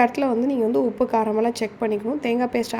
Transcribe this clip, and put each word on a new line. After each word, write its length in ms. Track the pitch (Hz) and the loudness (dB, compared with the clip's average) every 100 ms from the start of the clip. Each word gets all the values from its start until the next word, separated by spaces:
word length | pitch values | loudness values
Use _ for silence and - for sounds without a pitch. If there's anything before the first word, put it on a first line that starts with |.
இடத்துல 240 | - 262 269 | 4 2 0
வந்து 120 | 233 262 | 0 0
நீங்க 160 | 262 | 0
வந்து 200 | 220 269 247 | 2 2 0
உப்பு, 160 | - 240 | 0 0
காரமெல்லாம் 520 | 226 214 214 233 240 | 0 0 0 0 0
செக் 200 | 214 - | -6 -4
பண்ணிக்கணும். 400 | 226 208 220 294 247 | -2 -2 -2 -4 0
தேங்காய் 280 | 233 247 | 0 0
பேஸ்ட் 240 | 247 226 | -2 -2